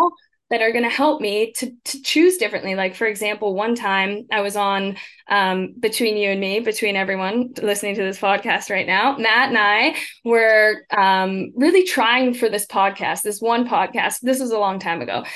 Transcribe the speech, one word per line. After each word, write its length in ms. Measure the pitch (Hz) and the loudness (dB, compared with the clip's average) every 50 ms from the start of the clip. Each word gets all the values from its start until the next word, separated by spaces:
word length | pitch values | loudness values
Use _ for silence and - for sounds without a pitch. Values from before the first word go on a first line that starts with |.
| 339 349 - - _ _ _ _ _ _ | 2 2 0 -4 _ _ _ _ _ _
that 120 | 240 226 | 0 2
are 120 | 220 233 233 | 2 2 2
gonna 160 | 240 240 233 | 2 0 0
help 320 | 233 - 277 302 302 302 | 0 2 2 2 2 2
me 320 | 214 208 202 214 226 226 - | -2 -2 0 0 0 -2 -2
to, 180 | - 262 262 - - - | -6 -8 -8 -8 -10 -12
to 160 | - - 269 | -12 -10 -8
choose 340 | - - - 302 330 370 359 | -6 0 4 6 6 6 4
differently. 400 | - 220 208 208 - - 196 190 | 2 0 -2 -2 -4 -4 -4 -2
Like, 180 | 190 190 185 185 | -2 -2 -2 -2
for 140 | - 233 220 | -2 -2 -2
example, 480 | 208 196 214 208 208 208 214 202 190 | -2 -2 -4 -4 -4 -2 -2 -2 -2
one 180 | 190 214 226 233 | -2 0 -2 -2
time 540 | 233 226 196 196 196 190 196 208 208 - - 214 | -2 -2 0 0 0 0 0 -2 -6 -6 -4 -2
I 80 | 214 | -2
was 160 | 202 202 196 208 | -2 -2 -2 0
on, 400 | 202 196 196 196 196 196 196 - - - - - _ - | 0 0 0 0 -2 -4 -6 -8 -14 -20 -20 -20 _ 0
um, 440 | 202 202 190 190 185 185 185 - - - | 2 2 2 2 0 -2 -4 -6 -6 -4
between 380 | - 214 214 - 247 220 214 208 | -4 -4 -2 0 0 0 0 0
you 120 | 202 196 | 0 0
and 120 | 196 196 | 0 -2
me, 180 | 196 190 196 220 | -2 -2 -2 -2
between 380 | 233 220 214 - 233 208 196 190 | -2 -2 -4 -2 -2 -2 0 0
everyone 560 | 190 190 190 190 190 190 214 240 247 247 - - | -2 -2 -2 -2 -4 -2 -2 -2 -4 -4 -6 -4
listening 340 | - 208 202 202 214 202 196 | -2 -2 -2 -2 -4 -4 -4
to 60 | 214 190 | -4 -4
this 160 | 190 190 190 | -4 -4 -2
podcast 500 | 220 196 202 190 - 233 170 202 - - | 0 0 0 0 0 -2 -2 -2 -2 -4
right 160 | 202 185 - | -4 -4 -2
now, 300 | - 185 196 220 269 269 | 0 0 2 2 0 0
Matt 320 | - 226 220 220 240 269 269 | 0 0 2 2 2 2 2
and 100 | 240 220 | 2 2
I 380 | 208 202 208 220 240 311 311 - - - - - - | 2 4 4 2 2 0 -2 -4 -8 -10 -14 -8 -2
were, 600 | 233 233 226 226 220 220 214 214 214 208 - - - | 2 2 4 6 6 6 6 6 4 2 -2 -6 -4
um, 640 | - 208 190 190 190 190 190 190 190 190 185 - - | 0 2 2 4 4 2 2 0 -2 -4 -6 -6 -2
really 300 | 240 269 330 349 381 370 | 0 2 4 6 4 4
trying 480 | - - 269 220 226 240 254 262 247 240 | 4 2 0 2 2 2 2 2 2 2
for 160 | 247 247 220 | 0 0 0
this 160 | 202 202 202 | 0 -2 -6
podcast, 560 | - - 208 196 196 196 - 185 135 165 180 | -4 0 0 2 0 0 -2 -4 -4 -4 -4
this 180 | - 208 208 202 | -4 -6 -6 -4
one 260 | 226 226 233 240 247 | -2 0 0 0 0
podcast. 540 | 240 226 180 185 185 - 220 - 294 294 - | 0 0 0 0 0 0 -2 -2 -2 -4 -2
This 200 | 247 247 262 269 | -2 0 0 0
was 100 | 262 240 | 0 -2
a 80 | 226 214 | 0 0
long 180 | 202 196 190 190 | 0 0 -2 -2
time 240 | 190 175 165 170 | -4 -4 -4 -4
ago. 220 | - - 98 - 233 - - | -4 -4 -6 -6 -6 -8 -12